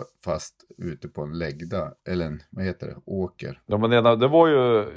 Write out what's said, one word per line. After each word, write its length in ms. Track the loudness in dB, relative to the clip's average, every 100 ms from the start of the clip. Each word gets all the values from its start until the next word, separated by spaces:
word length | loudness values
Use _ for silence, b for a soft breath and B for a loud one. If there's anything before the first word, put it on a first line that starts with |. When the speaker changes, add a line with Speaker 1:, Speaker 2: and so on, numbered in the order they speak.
| -6 _
Speaker 1:
fast 300 | -6 -6 -8 _ _ -12
ute 300 | -12 -10 -14
på 140 | -12
en 160 | -10 -8
läggda, 540 | -8 -8 -8 -6 -8 -10 -8
eller 180 | -6 -6
en, 160 | -8 -12
vad 140 | -8
heter 220 | -8 -8 -12
det, 100 | -14
åker. 560 | -10 -6 -6 -8 -14 -12 -4
Speaker 2:
Ja, 120 | 0
men 120 | 2
det, 260 | 4 6 4
det 120 | 4
var 180 | 6 6
ju, 360 | 6 4 2 0